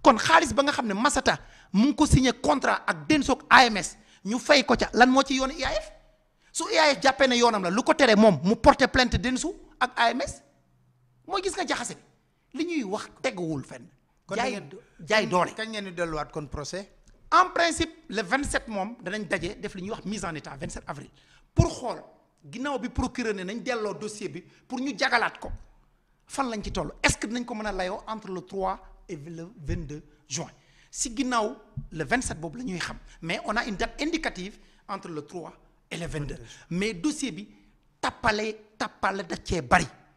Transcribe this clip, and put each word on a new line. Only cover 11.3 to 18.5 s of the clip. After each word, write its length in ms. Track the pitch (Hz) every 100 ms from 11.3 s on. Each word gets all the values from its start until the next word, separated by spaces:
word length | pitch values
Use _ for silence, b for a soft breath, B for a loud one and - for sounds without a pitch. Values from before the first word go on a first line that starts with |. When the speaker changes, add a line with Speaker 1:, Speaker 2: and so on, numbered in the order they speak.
| 392
Speaker 1:
gis 100 | 381 381
nga 100 | 294
jaxase 280 | 277 240 160
bi. 60 | _ _ _ _ _ 262
Li 60 | 330
ñuy 180 | 320
wax 260 | 202 196 - -
teguwul 420 | 262 196 165 147 -
fenn. 200 | 123 160 _ _ _ -
Speaker 2:
Kon 100 | 202
Speaker 1:
Jaay 140 | 254
Speaker 2:
da 60 | 202
ngeen 200 | 139 - _ _ 156
Speaker 1:
jaay 200 | 214 185
doole. 260 | 180 160
Speaker 2:
kañ 160 | - 220
ngeen 160 | 214 196
di 60 |
delluwaat 380 | 175 170 156 147
kon 160 | - 147
procès? 400 | 143 143 180 202 _ _ _ -
Speaker 1:
En 180 | 330 370
principe, 380 | 359 339 - 320 - -
le 120 | 202
vingt-sept 440 | 180 269 277